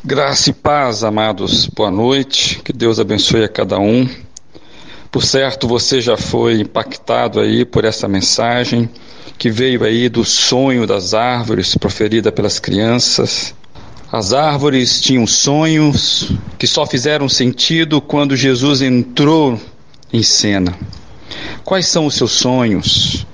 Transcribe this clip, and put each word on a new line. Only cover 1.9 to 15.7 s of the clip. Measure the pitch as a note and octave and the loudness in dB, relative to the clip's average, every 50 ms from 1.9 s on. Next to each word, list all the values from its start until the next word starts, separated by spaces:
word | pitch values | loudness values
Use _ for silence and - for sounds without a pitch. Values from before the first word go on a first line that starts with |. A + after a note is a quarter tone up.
| F#2 G2+ A2+ B2 C3+ C#3 C3 C3+ - - - - - - | 2 2 2 2 2 2 0 0 -2 -2 -2 -2 -4 -6
Que | - - C#3 | -6 -8 -4
Deus | A#2 A#2 A#2 A2+ A2 | 0 2 2 2 2
abençoe | A2 G2+ G#2+ G2+ - - - A2+ G#2+ | 0 0 0 0 2 2 2 2 2
a | |
cada | G2+ - - G#2 F#2+ G#2 G2 | 2 0 -2 -2 0 0 0
um. | G2+ G#2 A2+ B2 C3 B2+ - - - - - - - - - - - - - - - - - - - - | 2 2 4 2 2 0 -4 -10 -16 -18 -20 -20 -20 -20 -20 -20 -20 -20 -20 -20 -20 -18 -18 -18 -16 -6
Por | - B2+ A#2 | -4 -2 -2
certo, | - - C3+ C3+ C3 - - - | 2 2 2 0 0 -2 -4 -2
você | A#2 B2 A#2 - - C#3 C3 | 0 0 0 0 0 0 0
já | A2 A#2+ A2 | 2 2 0
foi | G#2 - - - A#2+ A#2 A#2 A#2 A2 | 0 0 -2 0 0 2 2 2 2
impactado | G#2 - - A#2 A2+ - - - - - A#2+ A#2+ A#2+ A2+ G#2+ G#2+ | 0 0 -2 -4 -4 -4 -10 -12 -4 -2 0 0 0 0 0 0
aí | G#2+ G#2+ A2 A#2 B2 | 0 2 2 2 0
por | - - A2+ G#2+ | 2 0 0 0
essa | A2 - - - | 0 -2 -2 -2
mensagem | G2+ G2 F#2+ F2 - - - A2+ A#2 A#2+ B2 B2 - B2+ A#2+ A#2 A#2 - - - - - - - - - | 0 0 0 0 0 0 0 0 0 0 0 0 0 0 0 0 -2 -4 -14 -20 -20 -20 -18 -18 -18 -12
que | - - A#2+ | -4 -2 -2
veio | A2 A2 B2+ C3 B2+ A#2 | 0 2 0 2 2 2
aí | A2+ A2 A2 A#2 B2 B2 | 2 2 2 2 0 0
do | A2 A#2+ A2 | 0 0 0
sonho | - - - - - C3 B2 C3+ C3+ B2+ B2 A2+ | 0 0 0 0 2 2 2 2 2 2 2 2
das | G2+ - G2+ F2+ F#2 A2 | 0 0 -2 0 0 0
árvores | A2 A#2 B2 B2 A#2+ A#2 A2 A2 G2+ F#2 - - | 0 2 0 0 -2 -2 -2 -2 0 0 0 -2
proferida | - - - - - A2 G#2 A2 A#2 G#2+ A2 - | 0 -2 -2 -2 -2 -2 2 2 2 2 2 0
pelas | - G#2+ G2+ - - | 0 -2 -2 -2 -4
crianças. | - - F#2+ G2 G#2+ A2+ A#2 A#2+ A#2 - - - - - - - - - - - - - - - - - - - - - | -4 -2 0 2 2 2 2 2 0 0 0 0 0 0 -2 -6 -8 -10 -12 -16 -18 -18 -18 -18 -18 -18 -18 -18 -12 -6
As | - A2+ G#2 F#2+ A#2+ | -4 -4 -2 0 0
árvores | C#3 D#3 D#3 C#3+ C#3 C#3 D3 C3 C3 B2 A#2+ - - | 2 2 2 0 2 2 2 2 2 2 2 0 0
tinham | - - C3+ B2+ A2+ | 2 2 2 2 2
sonhos | G#2 - - - C#3+ C#3+ D3+ D#3+ D#3+ | 2 2 0 2 2 2 2 2 2